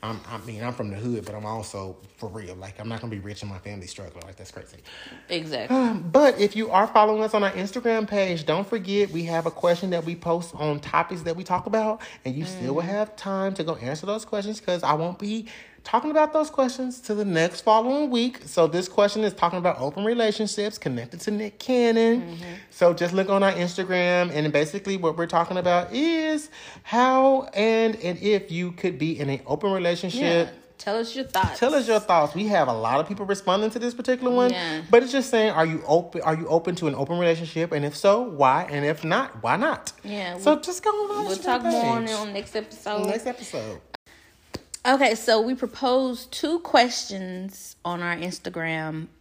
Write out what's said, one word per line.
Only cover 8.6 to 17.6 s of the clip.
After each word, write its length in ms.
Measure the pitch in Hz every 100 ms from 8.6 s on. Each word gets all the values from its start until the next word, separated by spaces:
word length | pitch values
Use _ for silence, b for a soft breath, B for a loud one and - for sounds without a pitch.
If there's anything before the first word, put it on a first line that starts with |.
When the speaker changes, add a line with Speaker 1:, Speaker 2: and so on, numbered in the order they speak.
| 196
Speaker 1:
forget 420 | 233 185 202 196
we 120 | 160
have 220 | 170 165 165
a 60 |
question 380 | - 175 175 190
that 120 | 170 160
we 100 | 170
post 380 | 170 170 170 -
on 240 | 151 147
topics 420 | - 151 170 180
that 120 | 165 165
we 80 |
talk 220 | 190 180 196
about, 360 | 220 214 214 B B -
and 100 | 135
you 100 | 165
still 300 | 185 123 143
will 40 |
Speaker 2:
Mm-hmm. 100 | 170
Speaker 1:
have 240 | 202 214 -
time 360 | 202 196 196 196
to 80 |
go 120 | 156 156
answer 300 | 120 156 190
those 180 | 214 220
questions, 340 | 214 202 220
'cause 220 | - 180
I 100 | 139
won't 160 | 151 170 185
be 280 | 202 220 226 B B B
talking 280 | - - 302
about 220 | 311 302
those 160 | 311 302
questions 500 | - 254 247 254 247
to 140 | - 208
the 100 | 202
next 360 | 165 165 165